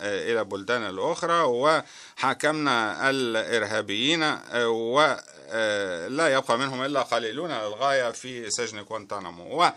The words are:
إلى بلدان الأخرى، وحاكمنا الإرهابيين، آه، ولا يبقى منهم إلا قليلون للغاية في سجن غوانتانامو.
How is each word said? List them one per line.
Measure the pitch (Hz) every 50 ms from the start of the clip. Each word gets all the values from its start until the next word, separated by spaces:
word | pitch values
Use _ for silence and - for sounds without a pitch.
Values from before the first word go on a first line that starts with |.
| 92
إلى | 101 101 92 78 110 117 110 104
بلدان | 98 101 98 98 107 120 123 110
الأخرى، | 98 92 95 107 151 170 - 180 165 170 170 160
وحاكمنا | 131 120 120 135 156 160 143 - - - - - - - - - 135 127 - - 147 156 156 147 139 123 117 110 104 87 76 131 135
الإرهابيين، | 135 135 127 117 113 110 95 78 117 113 107 101 110 110 104 101 98 107 123 147 170 165 156
آه، | 151 127 85 - - 101 120 120 113
ولا | 113 113 113 113 123 147 156 143 123 - - - - - 67 71 98 113 110 107 104 101 101 92 90 82 85 104 131 151 165 151
يبقى | 135 131 127 - 117 120
منهم | 139 135 135 127 131
إلا | 139 147 135 120
قليلون | - 120 120 117 110 113 143 175 165
للغاية | 143 113 107 104 107 107 131 139 139 135 123 117
في | 110 - - 127 127 120 117 104
سجن | - - 120 110 107 104
غوانتانامو. | 98 - 110 107 101 98 104 101 95 87 85 87 87 - 123 160 175 147 -